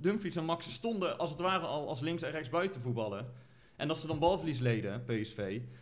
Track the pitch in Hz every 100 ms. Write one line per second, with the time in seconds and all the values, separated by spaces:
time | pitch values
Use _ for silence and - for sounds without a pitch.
0 | 165 214 190 175 160 170 - - 233 214
1 | 175 - 165 147 185 190 165 147 143 131
2 | 156 170 139 156 127 170 190 135 123 120
3 | 107 101 123 - - - - - 147 156
4 | 156 156 165 185 165 123 123 113 101 110
5 | 123 113 107 - 98 107 120 -